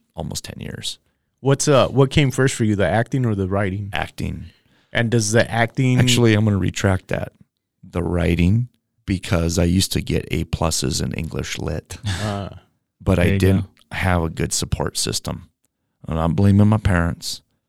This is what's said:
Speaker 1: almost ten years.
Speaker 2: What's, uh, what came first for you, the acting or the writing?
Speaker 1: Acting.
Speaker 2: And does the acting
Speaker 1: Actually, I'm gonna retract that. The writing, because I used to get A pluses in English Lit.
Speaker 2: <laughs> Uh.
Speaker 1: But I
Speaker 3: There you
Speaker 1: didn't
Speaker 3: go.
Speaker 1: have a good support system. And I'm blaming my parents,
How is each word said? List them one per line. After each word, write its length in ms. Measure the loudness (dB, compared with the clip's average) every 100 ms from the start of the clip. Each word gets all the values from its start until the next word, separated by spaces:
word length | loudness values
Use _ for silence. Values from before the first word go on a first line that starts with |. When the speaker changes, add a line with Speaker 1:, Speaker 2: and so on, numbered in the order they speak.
| _ -12
Speaker 1:
almost 280 | -10 -10
ten 160 | -12 -14
years. 400 | -12 -10 -10 -12 _ _ _ _
Speaker 2:
What's, 280 | -2 0 4
uh, 200 | 4 4
what 220 | 4 2
came 200 | 4 2
first 240 | 2 0 2
for 80 |
you, 120 | 0 2
the 120 | 2
acting 380 | 0 0 -2 -2
or 100 | -2
the 120 | -2
writing? 420 | -2 -2 -4 -6
Speaker 1:
Acting. 520 | -6 -6 -6 -8 -8 -14 _ _ _ _
Speaker 2:
And 180 | -2 2
does 200 | 2 2
the 180 | 2 2
acting 500 | 0 -2 0 2 4
Speaker 1:
Actually, 340 | 4 4 4
I'm 100 | 4 4
gonna 120 | 2
retract 500 | -2 0 0 0 -2
that. 240 | -6 -6 _ _ _ _ _
The 200 | -8 -6
writing, 680 | -2 0 0 2 4 2 -2 _ _ _ -6
because 520 | -6 -2 -2 0 0
I 60 |
used 300 | 2 2 0
to 80 | -2
get 260 | -2 -4 -2
A 120 | -4 -4
pluses 560 | -2 -2 -2 -4 -4
in 120 | -4
English 440 | -6 -6 -8 -8 -8
Lit. 400 | -6 -8 -10 -10
Speaker 2:
<laughs> 200 | -8 -6
Uh. 260 | -6 -6 -10 -14 _ _ _ _
Speaker 1:
But 200 | -2 2
I 40 | 2
Speaker 3:
There 80 |
you 60 | 4
Speaker 1:
didn't 220 | 4 2
Speaker 3:
go. 80 | 0 _ -12
Speaker 1:
have 320 | -4 0 0
a 60 | 0
good 220 | -4 -4
support 460 | -4 -4 -4 -4 -4
system. 520 | -4 -4 -6 -10 -12 _ _ _ _ _ -6
And 120 | -2
I'm 140 | 0
blaming 340 | 2 4 6 4
my 100 | 4
parents, 640 | 2 2 0 -4 -10 -12 _ _